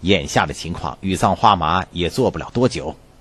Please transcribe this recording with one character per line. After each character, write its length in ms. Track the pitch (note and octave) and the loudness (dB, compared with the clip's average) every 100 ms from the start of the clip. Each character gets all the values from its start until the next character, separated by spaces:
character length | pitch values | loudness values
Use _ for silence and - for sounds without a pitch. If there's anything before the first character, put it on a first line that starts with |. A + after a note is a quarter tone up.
眼 260 | F2+ F#2+ C#2+ | 0 0 2
下 180 | B2 E2+ | 0 0
的 80 | |
情 200 | - D#2+ | -4 -8
况， 240 | E2+ D2 - | -8 -8 -6
羽 140 | F#2+ F2+ | -4 0
藏 200 | G2+ F#2+ | 0 4
花 200 | A2 G2 | 4 4
麻 300 | D#2 F2+ F2+ | 2 0 -2
也 180 | E2+ E2+ | -4 -4
做 220 | - A2 | 0 0
不 80 | D#2+ | -2
了 100 | C#2+ | -6
多 160 | A#2 B2 | 0 0
久。” 280 | D#2+ D2 - - - | 0 -8 -12 -20 -20